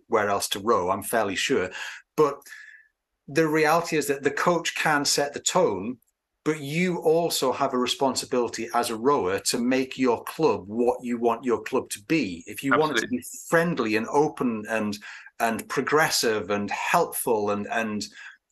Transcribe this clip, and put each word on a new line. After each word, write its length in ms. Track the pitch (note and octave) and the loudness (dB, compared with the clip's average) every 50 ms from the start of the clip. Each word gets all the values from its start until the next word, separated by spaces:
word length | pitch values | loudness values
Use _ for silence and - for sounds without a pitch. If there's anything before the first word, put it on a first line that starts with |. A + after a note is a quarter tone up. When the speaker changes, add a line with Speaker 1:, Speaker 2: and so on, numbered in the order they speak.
| _ | _
Speaker 1:
where 240 | _ A2+ A2 G#2 G#2 | _ 0 0 2 2
else 180 | G2+ G2+ - - | 0 0 -2 -2
to 80 | - G#2+ | -4 -4
row," 280 | G2 A2 A#2 G2+ F2+ F2+ | 2 2 2 2 2 0
I'm 120 | G2 G#2 G2+ | -2 -2 -2
fairly 320 | - - A#2 G#2+ G2+ F#2+ | -2 0 0 0 0 0
sure. 340 | F2+ - - C#3 G#2+ F2+ F#2 - - - - - - - _ _ | -2 0 2 2 2 0 -2 -4 -8 -10 -10 -12 -14 -18 _ _
But 240 | - D#3 C#3+ C#3+ - - - - - - - - - - _ _ _ _ _ _ _ _ - | 2 2 2 2 -4 -12 -18 -20 -20 -20 -20 -20 -20 -20 _ _ _ _ _ _ _ _ -4
the 180 | C#3 E3 D#3+ | 0 2 2
reality 520 | D#3 D3+ D#3+ D#3 D3+ D#3 E3+ E3 - E3 D#3 | 4 4 4 4 6 4 4 2 2 0 -2
is 80 | C#3+ | 0
that 160 | - D#3 - - | 0 -2 0 0
the 80 | D3 | -2
coach 440 | D3 - - F3+ F3 E3 D#3+ - - | -2 2 2 2 2 2 0 -2 -4
can 300 | - - E3 D#3 C#3+ C#3+ | -2 0 2 2 2 2
set 300 | - - - C#3+ C#3+ - | 2 2 0 0 -2 -4
the 60 | B2 | -4
tone, 580 | - - - F#3 F3+ C3 G#2 F2+ F#2+ A2+ B2+ - _ _ _ _ _ _ _ _ _ | -4 0 2 4 4 4 2 -2 -4 -6 -8 -10 _ _ _ _ _ _ _ _ _
but 140 | D3+ D#3 D#3 | -2 -2 -2
you 360 | C#3 C#3 D3+ E3 F3+ F#3 E3+ | -4 -4 -2 0 0 0 0
also 560 | - F#3+ E3 D#3 E3 E3+ D#3+ - - C#3+ C3 B2 | 0 2 2 4 4 2 0 0 0 0 0 0
have 220 | - C#3+ C3 B2+ | 0 0 0 0
a 40 | B2+ | 0
responsibility 920 | B2 A#2+ - - C#3+ C3 B2 - - - - B2+ A#2+ A2 - - A2+ A#2 - | 0 0 0 0 0 0 0 -2 -4 -2 0 0 0 0 -4 -6 -8 -2 -2
as 160 | A#2+ A#2 - | -2 -2 0
a 80 | A#2 | -4
rower 420 | G#2+ A2+ C3+ D3 C3 G2 F2+ F#2+ F#2+ - - | 0 2 2 2 2 2 0 -2 -2 -2 -2
to 80 | - B2 | -2 0
make 400 | A#2+ B2 C3 C3 C3 C3 - - | 0 2 2 0 0 -2 -2 0
your 260 | C3 B2 A#2 A2 - | 2 2 2 0 -2
club 400 | - - - D#3+ C#3+ G#2+ F#2 F2+ | -10 -4 0 2 2 2 0 -4
what 380 | G2 G#2 A#2 A#2+ A#2+ B2 - B2+ | -6 -2 0 0 0 0 0 -4
you 140 | A#2+ A#2+ A#2 | -6 -4 0
want 260 | A#2 A#2+ A2+ A2+ - | 2 2 0 0 0
your 180 | B2 A2+ G2+ - | 0 0 0 -2
club 280 | - - B2+ - - | -2 -2 -2 -2 -2
to 120 | - G#2 G2+ | -10 -14 -4
be. 380 | _ D#3+ E3 C3 F#2+ F2 E2 - | _ 0 0 0 -2 -4 -10 -12
If 160 | - G#2+ - - | -12 -12 -6 0
you 80 | C3+ | 2
want 220 | C3 A#2+ D#3 D#3 C#3 | 2 4 2 2 2
it 80 | A2+ | 0
to 40 | - | 0
Speaker 2:
Absolutely. 140 | G#2+ B2 A#2+ | 0 -4 -6
Speaker 1:
be 60 | - - - - - - | -6 -10 -16 -16 -6 0
friendly 460 | - E3 E3+ F3 E3 C3+ A#2+ A2 G#2+ | 2 2 2 2 0 0 0 0 0
and 100 | G#2+ A2+ - | 0 -2 2
open 560 | - D3 D3+ D3+ D3+ - C#3 B2 A2+ G#2+ G#2+ A2 | 2 2 2 2 0 -2 -2 -2 -2 -4 -4 -4
and, 260 | A2+ A2 G#2+ G#2 G2+ - - - - - - - _ _ | -2 -2 0 -2 -4 -6 -10 -14 -16 -16 -18 -20 _ _
and 280 | A#2 A2+ A2+ G2+ - - | -2 0 0 -2 -6 -4
progressive 800 | - D3 C3 - - D3+ D#3+ C#3+ - - - A#2+ A2 G#2+ G2 F2+ | -4 -4 -2 2 4 4 4 4 2 2 2 2 0 0 0 -2
and 220 | G#2 G2+ G#2 G2 | -2 -2 -2 -4
helpful 800 | - - - - - F3 E3+ - - - - C3+ A#2 G#2+ G#2 G#2 | -6 -6 -2 2 2 2 2 2 -2 -4 0 0 0 2 2 0
and, 160 | G#2 G#2 G#2 - | -2 -2 -2 -4
and 320 | - A#2 A2+ A2 G#2+ G#2 - - - - - - - _ _ _ | -2 -2 -2 -2 -4 -6 -6 -8 -12 -18 -20 -20 -20 _ _ _